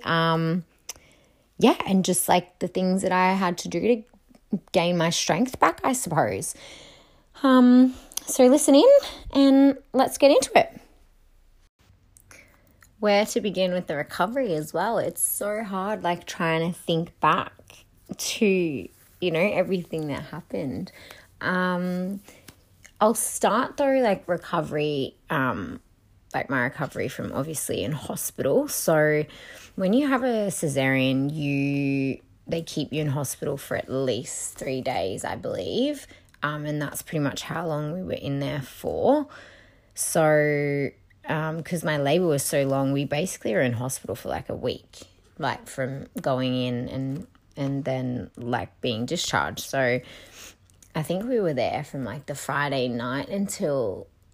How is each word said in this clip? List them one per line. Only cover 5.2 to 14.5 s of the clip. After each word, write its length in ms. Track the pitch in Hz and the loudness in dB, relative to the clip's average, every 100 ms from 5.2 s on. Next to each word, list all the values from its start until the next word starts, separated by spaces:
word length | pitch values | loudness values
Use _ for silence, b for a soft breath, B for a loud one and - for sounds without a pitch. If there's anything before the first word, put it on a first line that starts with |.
| - 165 254 - | 0 0 0 2
back, 220 | 320 - | 0 2
I 80 | 285 | -2
suppose. 640 | 254 - 165 113 98 - - B B B B B B B - | -2 0 0 0 -2 -6 -12 B B B B B B B 0
Um, 500 | 269 254 247 254 254 B B - - | 6 8 10 8 8 B B -12 -4
so 200 | - 254 | 6 8
listen 300 | 294 302 277 | 8 8 8
in 140 | 480 571 B B B | 10 8 B B B
and 440 | 277 277 269 277 269 - | 4 6 8 6 4 -2
let's 240 | 254 - - | 0 0 6
get 140 | 277 | 6
into 200 | 339 - - | 6 6 4
it. 220 | - - - _ _ _ _ _ _ _ _ _ _ _ _ - _ b b b b b - _ | 2 -4 -20 _ _ _ _ _ _ _ _ _ _ _ _ -20 _ b b b b b -20 _
Where 260 | 208 202 214 | 2 4 2
to 140 | 233 | -2
begin 320 | 196 180 185 | -2 0 0
with 140 | 180 175 | 0 -2
the 80 | 151 | -6
recovery 580 | 151 - 185 269 240 | -6 -2 -2 0 -2